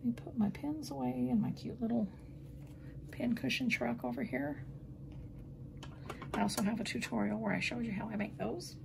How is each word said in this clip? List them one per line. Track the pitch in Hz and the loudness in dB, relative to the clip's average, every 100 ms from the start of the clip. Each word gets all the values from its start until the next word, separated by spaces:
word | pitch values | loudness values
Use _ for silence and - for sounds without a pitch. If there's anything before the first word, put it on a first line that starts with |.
me | 247 | 0
put | 240 - 254 | 0 -4 4
my | 202 | 4
pins | - 285 311 269 | 4 -2 -2 -2
away | 277 254 254 254 | 0 0 2 4
and | 233 | 6
my | - | 4
cute | - - - | 0 -4 -2
little | 226 233 202 - - - - - - - - - - | 2 4 2 -2 -12 -12 -12 -12 -12 -12 -10 -10 -10
pin | - 247 | -2 2
cushion | 233 262 - 254 | 2 2 2 4
truck | - - 120 | 4 2 2
over | 123 120 | 0 0
here. | 123 127 143 143 - - - - - - - - - - - - - - - - - | 0 2 0 -2 -6 -10 -10 -10 -10 -10 -10 -10 -10 -10 -10 -10 -10 -10 -10 -8 -2
I | - | 4
also | 208 - | 4 4
have | 202 220 | 4 4
a | |
tutorial | 202 240 - 226 208 214 | 0 0 0 2 2 2
where | 220 | 2
I | 190 | 2
showed | - 240 | 2 0
you | 226 | 0
how | 196 214 | 0 0
I | 208 | 0
make | 202 - | -2 -2
those. | 214 339 - - | -2 -2 -6 -10